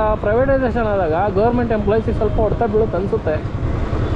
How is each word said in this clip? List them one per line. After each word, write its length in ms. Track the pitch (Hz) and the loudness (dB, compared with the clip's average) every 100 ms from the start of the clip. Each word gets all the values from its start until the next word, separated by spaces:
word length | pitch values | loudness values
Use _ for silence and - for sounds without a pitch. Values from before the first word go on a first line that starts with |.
| 214 214 | 0 0
ಪ್ರೈವೇಟೈಸೇಷನ್ 720 | 208 226 269 269 254 226 214 | 0 2 2 2 0 0 0
ಆದಾಗ 440 | 202 165 160 208 | 0 0 0 0
ಗೌರ್ಮೆಂಟ್ 380 | 185 226 240 233 | 2 2 2 0
ಎಂಪ್ಲಾಯೀಸಿಗೆ 460 | 220 202 220 226 214 | 0 0 0 0 0
ಸ್ವಲ್ಪ 200 | 214 220 | 0 2
ಹೊಡೆತ 260 | 214 - | 0 0
ಬೀಳುತ್ತೆ 340 | 233 214 226 175 | 0 2 0 0
ಅನಿಸುತ್ತೆ. 400 | 196 220 165 156 - - - - - - - | -2 -2 -2 -4 -4 -4 -2 -2 -2 -2 -2